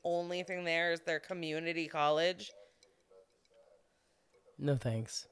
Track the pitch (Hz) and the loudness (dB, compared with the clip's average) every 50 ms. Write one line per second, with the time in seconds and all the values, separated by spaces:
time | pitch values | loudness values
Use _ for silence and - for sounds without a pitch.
0 | - 175 170 175 175 175 180 180 175 180 185 180 180 170 165 165 170 170 170 165 | -2 0 0 0 0 0 -2 -4 -2 -4 -4 -2 0 0 2 2 2 2 0 0
1 | - 180 160 156 - - 185 175 165 156 151 160 165 165 165 170 160 147 - 156 | 0 -2 -2 -2 -2 -4 -6 -4 -2 -2 -2 -2 -2 -2 -2 -2 -2 -2 0 2
2 | 147 147 151 156 170 180 180 196 - - - - - - _ _ - _ _ _ | 4 4 6 6 4 2 2 -2 -6 -14 -16 -18 -20 -20 _ _ -20 _ _ _
3 | _ _ 95 95 95 _ _ _ _ _ - - - - - _ _ _ _ _ | _ _ -20 -20 -20 _ _ _ _ _ -20 -20 -20 -20 -20 _ _ _ _ _
4 | _ _ _ _ _ _ _ _ _ - - - 143 143 139 123 - 120 113 113 | _ _ _ _ _ _ _ _ _ -20 -10 -4 0 0 0 0 0 -2 -2 -2
5 | 117 - - - - - | -4 -6 -8 -10 -10 -6